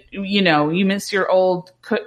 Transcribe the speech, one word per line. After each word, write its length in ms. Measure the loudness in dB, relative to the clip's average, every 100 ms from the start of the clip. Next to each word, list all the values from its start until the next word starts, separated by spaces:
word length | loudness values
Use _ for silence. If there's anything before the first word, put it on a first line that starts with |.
| -8
you 300 | -12 -4 0
know, 280 | 2 2 2
you 160 | 0 0
miss 260 | -2 -4
your 160 | -2 0
old 400 | 2 2 0 -6 _
cu-, 160 | -6 -6